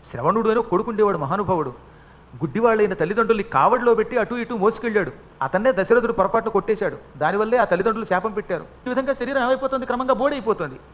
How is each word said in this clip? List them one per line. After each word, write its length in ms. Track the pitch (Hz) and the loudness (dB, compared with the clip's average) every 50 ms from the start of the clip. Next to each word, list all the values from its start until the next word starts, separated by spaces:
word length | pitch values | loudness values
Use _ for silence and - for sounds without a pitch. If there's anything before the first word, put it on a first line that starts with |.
| - | -16
శ్రవణుడు 440 | - - 123 123 160 190 226 220 220 | -12 -10 -2 0 0 0 2 2 2
అని 100 | 220 240 | 0 0
ఒక 80 | 233 | 0
కొడుకు 220 | - 180 185 220 233 | 0 0 0 0 -2
ఉండేవాడు, 280 | 220 208 214 202 190 | 0 2 2 2 2
మహానుభావుడు. 560 | 165 147 127 170 202 202 165 190 165 151 131 117 - - - - - - - - - - - - | 0 -2 -2 -2 -2 -2 -2 -2 -2 -2 -4 -8 -14 -20 -20 -20 -20 -20 -20 -20 -20 -20 -20 -8
గుడ్డివాళ్ళైన 580 | 123 156 151 123 208 226 240 226 220 208 196 185 | -6 -6 -4 -2 0 2 2 4 4 2 0 2
తల్లిదండ్రుల్ని 500 | - 160 160 208 220 226 233 226 208 190 | -2 -2 0 0 0 2 2 2 0 0
కావడిలో 500 | - - 131 143 185 233 254 240 240 226 | 0 2 4 4 4 4 4 4 4 4
పెట్టి 240 | - 214 220 - | 4 2 0 0
అటు 180 | 247 208 - 240 | -2 -2 -2 -2
ఇటు 180 | 247 233 - 240 | -6 -4 -4 -2
మోసుకెళ్ళాడు. 580 | 214 185 214 - - - 233 214 208 175 131 - - - - - - | 2 2 2 2 0 -4 0 0 0 0 -2 -6 -12 -20 -20 -8 -6
అతన్నే 300 | 135 135 - 185 214 262 | -6 -2 -2 2 2 2
దశరథుడు 420 | 226 180 185 - 233 240 233 226 233 | 2 2 2 4 4 4 4 0 0
పొరపాటున 360 | - 185 196 - 226 - 220 | 2 0 2 2 0 0 2
కొట్టేశాడు. 480 | - 202 185 - 214 208 202 170 139 - - - - | -2 -2 0 0 -2 0 0 -4 -4 -6 -16 -18 -6
దానివల్లే 400 | 131 147 156 185 202 214 220 240 | -2 0 0 2 0 0 2 2
ఆ 60 | 254 220 | 2 4
తల్లిదండ్రులు 420 | - 180 175 196 226 220 226 220 | 2 2 2 2 0 0 -2 -2
శాపం 260 | - 180 180 185 220 | -2 -2 0 0 -2
పెట్టారు. 320 | 202 208 - - 185 160 - | -6 -6 -4 -4 -6 -6 -6
ఈ 260 | - - - - 254 | -10 -18 -10 -6 -4
విధంగా 240 | 247 247 269 269 269 | -2 -2 -2 -2 -4
శరీరం 300 | - 247 254 277 277 240 | -4 -4 -4 -2 0 0
ఏమైపోతుంది? 420 | 247 262 262 269 262 269 262 262 | 0 0 0 0 -4 -4 -4 -4
క్రమంగా 280 | - 262 240 262 262 262 | -4 -4 -4 0 0 0
బోడైపోతుంది. 680 | 208 254 285 294 269 202 220 202 - 170 143 127 - - - | 2 2 0 -2 -2 -2 -4 -2 -2 -4 -8 -8 -14 -18 -20